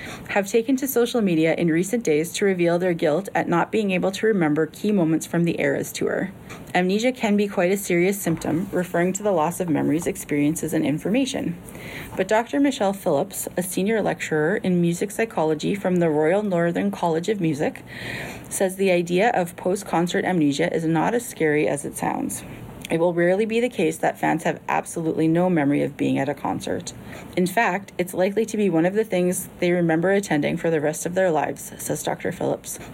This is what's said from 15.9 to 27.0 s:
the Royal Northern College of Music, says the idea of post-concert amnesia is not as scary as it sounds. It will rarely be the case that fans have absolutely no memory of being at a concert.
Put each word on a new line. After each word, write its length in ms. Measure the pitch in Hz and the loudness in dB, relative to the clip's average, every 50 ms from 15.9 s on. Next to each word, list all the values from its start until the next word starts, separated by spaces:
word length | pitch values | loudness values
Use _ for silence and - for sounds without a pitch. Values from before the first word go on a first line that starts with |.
| 180 | 2
the 120 | 175 170 165 | 2 2 2
Royal 320 | 147 151 156 156 185 208 | 4 4 4 4 4 2
Northern 480 | 214 202 180 170 170 170 170 180 196 202 | 2 0 0 2 2 2 0 0 0 -2
College 400 | 202 - 185 170 160 165 175 - | -2 0 0 0 0 0 0 -2
of 100 | 226 196 | -2 0
Music, 440 | 165 160 143 139 156 262 - - - - - - - - - - - - - - - - | 0 0 0 0 0 -2 -4 -6 -12 -14 -14 -12 -10 -8 -8 -8 -10 -10 -12 -14 -12 -8
says 280 | - - 202 190 190 | -4 -2 -2 -2 0
the 120 | 190 196 190 | 2 2 4
idea 380 | 175 175 175 175 175 180 208 240 - | 4 2 2 2 2 2 2 2 2
of 200 | 180 175 175 - | 2 0 -2 -4
post-concert 680 | - - 180 185 196 190 - - 165 175 175 - 196 - | -4 -2 -2 -2 -2 -2 -2 0 0 0 0 0 -2 0
amnesia 480 | - 185 175 151 143 139 - 165 180 - | 0 2 2 2 2 2 2 0 0 0
is 120 | 165 165 | 0 0
not 280 | 160 165 160 160 185 226 | 0 2 2 2 2 0
as 140 | 240 - | -2 -2
scary 400 | - - - 160 151 147 151 151 | -4 -4 -2 0 2 2 2 2
as 180 | - 151 143 - | 2 0 -2 -4
it 100 | - - | -8 -8
sounds. 480 | - - - - - - - - - - - - - - - - - - - | -4 -4 -4 -2 -2 -4 -6 -6 -8 -12 -14 -14 -14 -16 -16 -16 -12 -6 -2
It 80 | 165 160 | 0 2
will 140 | 165 180 170 | 2 2 2
rarely 320 | 175 175 175 185 196 226 | 4 4 4 4 2 2
be 140 | 214 220 233 | 0 0 0
the 80 | 240 247 | 0 0
case 280 | - - 170 156 165 | 0 0 0 0 0
that 220 | - - 151 - - | 0 -2 -2 -2 0
fans 240 | - 151 156 165 - | 0 0 0 0 0
have 160 | 175 - - - | -2 -4 -4 -2
absolutely 600 | - 143 156 - - - 170 160 160 - - 160 | -2 -2 -2 -2 -4 -6 -4 -2 -2 0 2 2
no 220 | 160 160 175 180 185 | 2 4 4 4 2
memory 340 | 180 156 139 139 143 143 143 | 2 2 2 2 2 0 0
of 120 | 143 143 | -2 -2
being 220 | - 139 135 131 135 | -2 -2 0 0 0
at 80 | 135 143 | 0 -2
a 40 | 143 | -4
concert. 580 | - - - 95 127 - - 90 - 170 - - - | -4 -4 -4 -4 -4 -4 -6 -6 -6 -6 -10 -12 -14